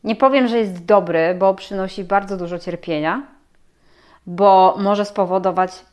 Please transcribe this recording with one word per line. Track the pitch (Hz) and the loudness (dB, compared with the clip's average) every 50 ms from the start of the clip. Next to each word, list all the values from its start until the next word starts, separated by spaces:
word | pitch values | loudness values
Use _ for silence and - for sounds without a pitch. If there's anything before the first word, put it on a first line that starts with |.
| _ | _
Nie | 214 226 | -6 -2
powiem, | 220 277 269 262 285 254 240 | 0 2 2 4 2 2 2
że | 233 233 | 0 -2
jest | 226 196 185 175 170 | -2 -2 -6 -12 0
dobry, | 170 208 208 180 170 165 165 160 165 185 180 | 2 2 2 4 2 0 0 0 0 0 0
bo | 190 196 190 | 0 0 0
przynosi | 190 - - 202 190 190 190 - - 190 | -2 -6 -10 -8 -6 -6 -6 -8 -10 -6
bardzo | 175 196 196 202 190 196 | -2 -2 -2 -2 -2 -8
dużo | 185 175 170 175 170 | -8 -8 -8 -10 -10
cierpienia, | - - 175 175 - - 165 151 151 160 180 254 285 - _ _ _ _ _ _ _ _ _ _ _ _ _ _ _ _ _ _ _ | -8 -10 -10 -10 -8 -6 -6 -4 -2 -4 -4 -4 -8 -12 _ _ _ _ _ _ _ _ _ _ _ _ _ _ _ _ _ _ _
bo | - 175 175 202 202 190 190 185 185 - 190 | -14 -4 2 4 6 6 8 6 4 4 2
może | 202 196 208 202 208 | -2 -2 0 0 -2
spowodować | 202 - - 196 175 185 190 180 190 175 170 185 185 - - _ _ | -6 -2 -4 -2 -2 -2 -2 -2 -2 -2 0 -2 -4 -4 -14 _ _